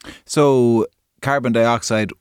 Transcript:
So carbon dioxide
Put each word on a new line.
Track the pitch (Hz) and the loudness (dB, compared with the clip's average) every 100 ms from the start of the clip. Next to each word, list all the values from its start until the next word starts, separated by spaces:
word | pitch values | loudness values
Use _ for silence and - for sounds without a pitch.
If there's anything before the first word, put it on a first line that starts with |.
| - - | -20 -20
So | - 156 143 131 120 117 - _ _ _ | -6 0 2 4 2 2 -2 _ _ _
carbon | 139 143 123 | -4 -2 -2
dioxide | 113 117 117 - 110 104 - | 0 2 0 -2 -4 -4 -8